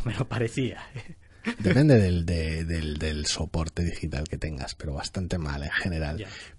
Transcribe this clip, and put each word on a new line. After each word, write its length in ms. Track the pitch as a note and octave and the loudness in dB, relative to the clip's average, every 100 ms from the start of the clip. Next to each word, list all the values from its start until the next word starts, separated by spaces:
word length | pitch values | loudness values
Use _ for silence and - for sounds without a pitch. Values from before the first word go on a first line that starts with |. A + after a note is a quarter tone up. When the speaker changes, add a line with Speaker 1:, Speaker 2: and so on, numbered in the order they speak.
| A#2 | 0
Speaker 1:
me 80 | |
lo 120 | G#2+ A#2+ | -2 -2
parecía. 560 | A2+ A#2 - A#2+ - - A#2+ - - - - - A#3+ | -2 -2 0 -2 -4 -12 -14 -14 -16 -20 -10 -8 -2
Speaker 2:
Depende 400 | F#3 E3 D3+ A#2+ | 4 6 10 10
del, 260 | F#2+ F2 E2 | 8 4 2
de, 380 | E2+ D#2+ D#2+ | 0 0 -2
del, 340 | E2 E2 D#2 D2 | -2 -2 -2 -2
del 280 | D#2 D2+ D2 | -2 -2 -2
soporte 580 | - D#2+ E2 D#2 - | -4 -2 -2 -2 0
digital 460 | E2+ - D#2+ D#2+ D2+ | -2 -2 -4 -4 -4
que 80 | - | -4
tengas, 380 | D#2 C#2+ - - | -6 -6 -8 -8
pero 180 | D#2+ | -8
bastante 440 | C#2 - G2 F2 F2+ | -6 -6 -6 -4 -2
mal 240 | D2+ C#2+ | -2 -4
en 100 | D2 | -4
general. 460 | - G2 E2 D2+ D#2+ | -2 -2 -2 -2 -4
Speaker 1:
Ya. 100 | G2 - - | -8 -12 -16